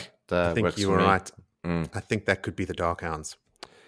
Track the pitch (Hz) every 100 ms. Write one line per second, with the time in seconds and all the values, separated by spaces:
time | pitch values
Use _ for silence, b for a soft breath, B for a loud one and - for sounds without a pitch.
0 | - _ _ 90 87 85 90 104 98 95
1 | 98 95 - - - _ 87 85 80 98
2 | - 110 104 95 - 90 92 87 85 85
3 | 85 78 78 - _ _ B B